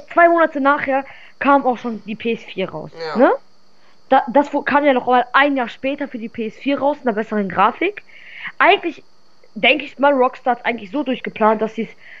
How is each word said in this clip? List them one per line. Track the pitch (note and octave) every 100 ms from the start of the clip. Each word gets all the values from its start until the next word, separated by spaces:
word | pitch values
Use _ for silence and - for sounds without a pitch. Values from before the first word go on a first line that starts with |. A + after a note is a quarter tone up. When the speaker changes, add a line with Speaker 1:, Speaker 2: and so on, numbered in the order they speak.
| -
Speaker 1:
zwei | E4 E4+
Monate | E4+ D#4+ D4
nachher | C4+ D4 - C4+ C4+ - - -
kam | C4 C#4 B3+
auch | A3+
schon | A#3+ G#3+
die | G#3
P | A3+ A#3
S | A3+
vier | - - F#3
raus, | D#3 D#3 E3
Speaker 2:
Ja. | D#3+ F3
Speaker 1:
ne? | D4+ C5+ - - - - - - -
Da, | C4+ -
das | B3+ -
wo-, | C#4+
kam | - C#4+
ja | D4
noch | B3+ B3
mal | B3 -
ein | C4+ C#4+ C4+
Jahr | A#3
später | - C4 C#4+ C#4+
für | A#3
die | A3+
P | - A3
S |
vier | - C4 C#4
raus, | C#4 D4
in | B3
einer | G#3
besseren | A3 G#3+ G3
Grafik. | F3 G#3+ - E4+ - - - - - - -
Eigentlich, | D4 G4 E4+ - - - - - -
denk | G#3+ A#3+ D4
ich | C#4 -
mal, | C#4
Rockstar | C#4 B3+ - C4
hat's | A#3+
eigentlich | - A#3 G3
so | B3+
durchgeplant, | C#4 B3+ G#3+ - G#3+ A3
dass | A3
sie's | A3+ G#3 - - -